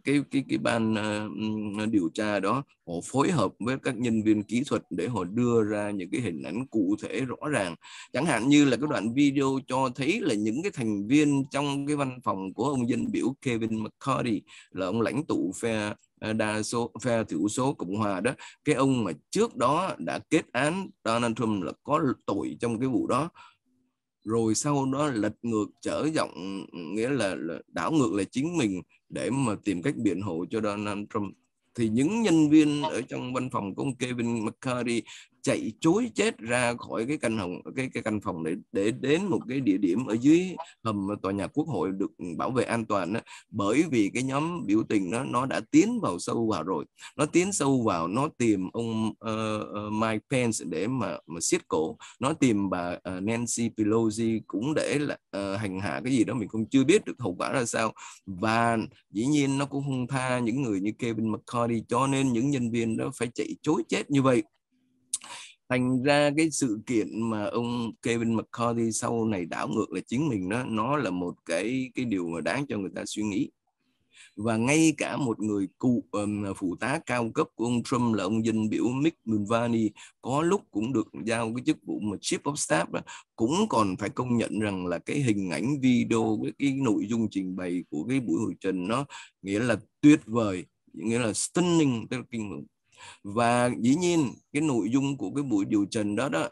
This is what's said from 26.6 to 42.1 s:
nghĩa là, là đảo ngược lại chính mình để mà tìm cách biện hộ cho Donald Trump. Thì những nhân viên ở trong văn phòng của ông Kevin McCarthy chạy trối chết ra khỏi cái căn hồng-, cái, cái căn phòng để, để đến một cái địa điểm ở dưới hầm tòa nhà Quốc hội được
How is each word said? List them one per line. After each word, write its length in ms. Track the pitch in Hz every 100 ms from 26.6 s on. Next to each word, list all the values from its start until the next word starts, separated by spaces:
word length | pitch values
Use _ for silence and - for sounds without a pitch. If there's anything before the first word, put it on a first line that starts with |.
| - 85 80 104
nghĩa 140 | 120
là, 260 | 139 101 78
là 240 | 82 73 -
đảo 240 | - 87
ngược 220 | 156 127
lại 120 | 101 95
chính 320 | 123 156 170
mình 240 | 110 92 - _ -
để 200 | - 78
mà 260 | 135 127 101
tìm 180 | - 87
cách 140 | 135 147
biện 240 | 110 90
hộ 240 | 101 82 90
cho 120 | 110
Donald 440 | 107 104 104 101 104
Trump. 200 | 110 98 - _ _ _ -
Thì 140 | 113
những 320 | 113 147 226
nhân 280 | 214 165 151
viên 320 | 156 151 147
ở 200 | 143 87
trong 320 | 131 135 127
văn 160 | 127 127
phòng 260 | 120 101 -
của 80 |
ông 120 | 135 120
Kevin 500 | 127 120 117 117 107
McCarthy 560 | - 131 123 120 117 - - - _
chạy 300 | - 110 107 -
trối 320 | 160 196 247 -
chết 220 | 220 -
ra 360 | 110 123 120 120
khỏi 280 | - 80 117
cái 120 | 156
căn 200 | 120 110
hồng-, 240 | 90 90 - 127
cái, 140 | 131
cái 100 | -
căn 180 | 110 107
phòng 220 | 101 85
để, 120 | 80 87 -
để 200 | 95 104
đến 340 | 127 127 160 202
một 140 | 117 113
cái 100 | 135
địa 180 | 117 95
điểm 280 | 95 95 120
ở 120 | 113
dưới 340 | 135 165 185 - - -
hầm 240 | 110 104 98 104
tòa 100 | 95
nhà 160 | 101 98
Quốc 200 | 143 160
hội 240 | 101 90
được 200 | 95 98